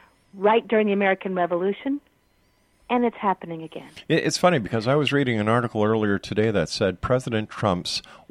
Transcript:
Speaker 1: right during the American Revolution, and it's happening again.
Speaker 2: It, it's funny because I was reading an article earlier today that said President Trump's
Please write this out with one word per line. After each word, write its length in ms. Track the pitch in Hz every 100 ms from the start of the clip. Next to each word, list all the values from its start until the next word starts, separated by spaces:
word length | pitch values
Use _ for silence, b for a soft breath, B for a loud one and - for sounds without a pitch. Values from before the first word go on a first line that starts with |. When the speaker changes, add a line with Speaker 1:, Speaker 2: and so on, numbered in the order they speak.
| b b _
Speaker 1:
right 320 | 196 202 226 -
during 200 | 220 214
the 80 |
American 400 | 196 196 190 196
Revolution, 640 | 185 175 175 190 202 277 285 - _ _ _ _ _ _ _ -
and 160 | 247
it's 120 | 240 -
happening 440 | 208 - 170 165
again. 280 | 160 - - - -
Speaker 2:
It, 160 | 156
it's 140 | 151 -
funny 200 | 208 165
because 280 | 98 117 110
I 60 |
was 180 | 143 135
reading 260 | 139 135 113
an 100 | 104
article 360 | 120 120 110
earlier 340 | 107 110 107 98
today 320 | - 95 110
that 180 | 101 78
said 320 | - 101 90
President 480 | - 127 127 113 107
Trump's 500 | - 110 90 - - - B B